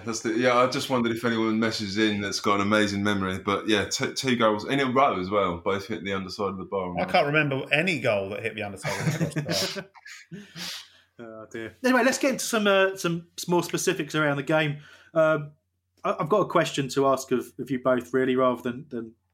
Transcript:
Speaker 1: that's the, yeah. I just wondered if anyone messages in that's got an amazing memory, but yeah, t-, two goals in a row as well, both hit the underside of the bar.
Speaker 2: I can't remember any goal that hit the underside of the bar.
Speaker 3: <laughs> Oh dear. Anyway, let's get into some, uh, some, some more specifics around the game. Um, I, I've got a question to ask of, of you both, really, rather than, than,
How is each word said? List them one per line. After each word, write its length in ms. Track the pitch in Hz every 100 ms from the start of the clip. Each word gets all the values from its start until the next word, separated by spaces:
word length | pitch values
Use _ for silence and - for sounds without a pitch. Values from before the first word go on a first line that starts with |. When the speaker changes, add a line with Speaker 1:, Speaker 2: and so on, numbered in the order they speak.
Speaker 1:
that's 160 | 104 110
the, 120 | 120
yeah. 220 | 110 127 120
I 100 | 127
just 240 | 135 127
wondered 220 | 127 113
if 120 | 113
anyone 340 | 120 113 110 110
messages 380 | 113 107 104 98
in 240 | 110 104
that's 200 | 101 95
got 160 | 107 101
an 40 |
amazing 420 | 101 107 104 101
memory, 360 | 101 101 95 92
but 280 | 104 98 90
yeah, 200 | 107 92
t-, 260 | - 131
two 240 | - 131 117
goals 320 | 110 107 -
in 100 | 139
a 60 |
row 340 | 135 123 139 98
as 120 | 92
well, 260 | 101 95 85
both 300 | 98 98 -
hit 180 | 110
the 80 | 95
underside 380 | 98 92 90 98
of 80 | 95
the 60 |
bar. 300 | 92 98 90 90
Speaker 2:
I 40 |
can't 220 | 92 185 147
remember 380 | 156 147 135 -
any 260 | 143 180 156
goal 300 | 120 104 95
that 120 | 101
hit 120 | 110
the 80 | 107
underside 360 | 101 98 - 101
of 360 | - - 165
the 480 | 160 147 165 190 196 185 - - - -
bar. 80 | 190
Speaker 3:
<laughs> 60 | 208 165 175 - - _ _ -
Oh 280 | 117 110 110
dear. 240 | 117 113 -
Anyway, 200 | 254 254
let's 140 | 247 254
get 140 | 285
into 120 | 240
some, 220 | - 226 208
uh, 280 | 196 190
some, 320 | 190 175 170 170 -
some 120 | -
more 120 | 175
specifics 520 | 170 170 - 185 151
around 220 | 156 151 143
the 60 |
game. 380 | 143 156 156 147 - - -
Um, 380 | 165 156 156 147 - _ _ _ _
I, 100 | 180 208
I've 80 | 165
got 120 | 208
a 60 | 175
question 440 | 180 156 - 135
to 160 | - 135
ask 260 | 131 -
of, 180 | 123 107 -
of 120 | 123
you 80 | 127
both, 340 | 131 127 120
really, 240 | 131 131 127
rather 240 | 127 123
than, 240 | 127 123 156
than, 220 | 120 113 - _